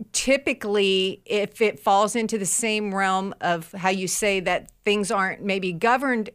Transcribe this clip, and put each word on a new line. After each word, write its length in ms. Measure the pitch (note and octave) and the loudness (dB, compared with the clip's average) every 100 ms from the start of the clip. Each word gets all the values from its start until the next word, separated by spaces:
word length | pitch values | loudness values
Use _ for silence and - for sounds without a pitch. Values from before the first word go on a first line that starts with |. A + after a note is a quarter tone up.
| - - | -8 -4
Typically, 1000 | - C4+ D4 B3 G#3+ G#3 G3 F#3+ F#3+ - | 2 2 0 -4 -2 2 2 2 0 -4
if 360 | - G#3 G3+ - | -4 -2 -2 0
it 200 | G#3+ - | 0 2
falls 340 | G#3+ G3 G#3 | 2 4 4
into 220 | A#3+ A3 A3 | 0 -2 -2
the 80 | F#3+ | -2
same 480 | - A3+ G#3+ G#3 | -2 0 -2 -2
realm 400 | F#3+ F#3+ F#3+ G3 - | 0 0 0 -2 -4
of 320 | F3 E3+ - | -2 -2 -4
how 160 | G3 F#3+ | -2 0
you 180 | F#3+ F#3 | 0 -2
say 320 | - G#3+ G3 | 0 0 0
that 300 | F3+ F3 - - | 0 -2 -4 -6
things 260 | G#3+ G#3 G3 | -2 0 0
aren't 320 | G3+ F#3+ - | 0 -2 -4
maybe 300 | G3 F#3+ F#3 | -4 -2 -4
governed 580 | E3 A#3 B3+ C#4 A#3 G3+ | 0 2 2 2 -2 -4